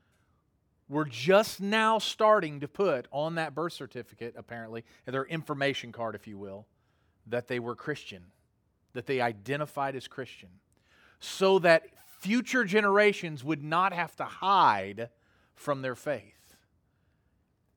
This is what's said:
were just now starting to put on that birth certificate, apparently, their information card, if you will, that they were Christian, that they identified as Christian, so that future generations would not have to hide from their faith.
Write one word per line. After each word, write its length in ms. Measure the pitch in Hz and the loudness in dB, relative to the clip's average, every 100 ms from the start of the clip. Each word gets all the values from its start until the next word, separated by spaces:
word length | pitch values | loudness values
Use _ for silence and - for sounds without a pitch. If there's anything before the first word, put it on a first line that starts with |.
| _ _ _ _ _ _ _ _ _ | _ _ _ _ _ _ _ _ _
were 160 | 147 | -4
just 560 | 151 113 147 196 220 - | -4 -4 4 4 4 -4
now 380 | 196 220 220 220 | -2 2 2 2
starting 600 | - - 214 214 160 143 | -2 2 4 4 2 -6
to 80 | 143 | -10
put 380 | - 196 127 - | -2 0 0 -4
on 240 | 139 160 | -4 -4
that 200 | 170 156 | -4 -4
birth 180 | 143 170 | -4 -6
certificate, 600 | - 127 123 107 - 117 117 | -8 -12 -12 -14 -12 -12 -12
apparently, 480 | - 117 113 113 - - | -14 -14 -10 -12 -14 -18
their 200 | - 131 | -6 -4
information 680 | 135 160 151 139 139 131 120 | -4 -6 -6 -2 -2 -2 -10
card, 220 | 117 113 | -8 -8
if 120 | 107 110 | -8 -14
you 120 | 98 | -14
will, 280 | 98 98 - _ _ _ _ _ 113 | -12 -14 -18 _ _ _ _ _ -6
that 220 | 120 - | -6 -4
they 120 | 123 | -6
were 160 | 117 113 | -4 -8
Christian, 560 | 156 139 - 92 90 _ _ _ _ _ _ | -8 -8 -10 -18 -20 _ _ _ _ _ _
that 140 | 123 127 | -12 -4
they 140 | 131 | 0
identified 760 | 120 104 104 143 147 143 135 | 0 -4 -6 -6 -6 -6 -6
as 140 | 131 - | -6 -12
Christian, 520 | - 120 - 90 90 _ _ _ _ _ _ | -14 -14 -16 -20 -20 _ _ _ _ _ _
so 400 | - - 190 190 | -14 2 6 8
that 280 | 170 160 - _ - | 8 6 6 _ -20
future 560 | - 185 240 - 254 | -10 0 0 2 0
generations 800 | 202 214 202 202 208 202 170 147 | 2 2 4 6 4 2 -8 -8
would 180 | 143 151 | -4 -4
not 300 | 151 165 190 | -2 0 0
have 240 | 175 165 - | 0 -6 -6
to 80 | |
hide 840 | 131 - 185 196 143 104 95 101 120 _ _ _ _ | -10 -4 4 6 6 4 -2 -8 -10 _ _ _ _
from 280 | _ - 135 | _ -6 -4
their 120 | 131 | -4
faith. 600 | 120 151 120 98 _ _ _ _ _ _ _ _ _ _ _ _ _ _ | -6 -6 -6 -8 _ _ _ _ _ _ _ _ _ _ _ _ _ _